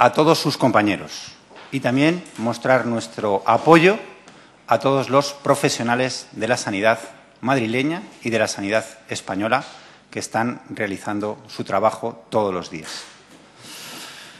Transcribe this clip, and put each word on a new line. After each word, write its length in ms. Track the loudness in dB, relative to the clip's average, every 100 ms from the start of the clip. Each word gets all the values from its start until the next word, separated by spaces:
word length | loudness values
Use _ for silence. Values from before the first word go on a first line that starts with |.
a 120 | 2
todos 280 | 6 4 4
sus 160 | 2 0
compañeros. 800 | 2 4 2 0 -6 -14 -16 -20 _ -20 -8
Y 80 | -4
también 460 | -2 2 2 2 -6 -6
mostrar 480 | -6 -4 2 2 2
nuestro 580 | -4 -6 -4 -2 0 2
apoyo 540 | 2 8 8 8 2 -4 -20 -20 -20 -20 _ 0
a 140 | 2
todos 300 | 2 0 2
los 220 | 2 2
profesionales 920 | -4 0 2 2 0 0 0 0 -4 -12
de 160 | -6 -2
la 80 | -2
sanidad 420 | -2 0 2 2 -2 -20 -20 _
madrileña 640 | -2 0 0 -2 -2 -4 -10 -10
y 60 | -4
de 100 | 0
la 80 | 0
sanidad 360 | -2 -2 -2 -2 -14 -12
española 560 | -10 -6 -4 -2 -2 -4 -16 -20 -20 _
que 80 | -10
están 440 | -4 -2 -2 -4 -12
realizando 680 | -6 -6 -6 -6 -6 -6 -8 -14
su 160 | -12
trabajo 600 | -4 0 0 0 -8 -10 -4
todos 220 | 0 0
los 180 | -2 -6
días. 340 | -12 -12 -14 -16 -20 -20 -20 -20 -20 -20 -18 -16 -16 -16 -18 -20 -20